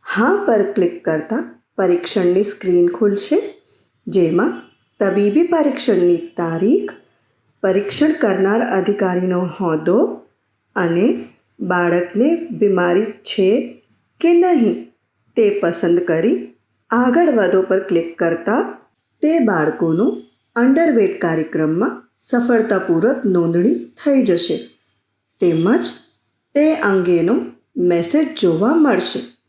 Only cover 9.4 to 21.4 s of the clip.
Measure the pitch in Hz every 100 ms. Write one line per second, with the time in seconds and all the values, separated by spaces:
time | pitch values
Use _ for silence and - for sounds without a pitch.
9.4 | 180 - 185 156 156 202 349 - - _
10.4 | _ _ _ - 170 170 220 - - _
11.4 | _ _ 190 180 175 175 175 202 269 339
12.4 | - 185 202 185 175 175 220 - - -
13.4 | 190 226 240 - _ _ _ _ 330 339
14.4 | 359 330 220 170 - _ _ _ _ -
15.4 | 214 202 170 170 175 175 175 160 202 302
16.4 | - _ _ _ _ 233 247 254 349 240
17.4 | 185 190 185 190 196 170 165 - 170 165
18.4 | - 240 - - _ _ _ _ 302 330
19.4 | 226 180 151 156 170 160 262 - - _
20.4 | _ - 247 269 330 233 190 - 170 160